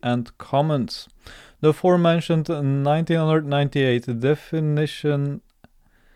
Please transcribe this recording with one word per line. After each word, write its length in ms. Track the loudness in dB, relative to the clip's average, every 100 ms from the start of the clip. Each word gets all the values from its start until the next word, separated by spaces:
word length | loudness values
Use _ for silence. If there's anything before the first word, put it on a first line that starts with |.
and 340 | -2 -2 -4 -14
commons. 720 | -4 0 0 0 -2 -8 -16 -20 -20 -20 -20 _
The 100 | 0
aforementioned 760 | 2 2 4 4 2 0 -2 0
nineteen 1000 | -2 0 0 2 0 0 0 2 0 0
ninety-eight 720 | 0 0 0 2 0 -2 -2
definition 1200 | 0 0 -2 -4 0 0 -2 -4 -2 -2 -4 -6 _ _ -20 _ _ _ _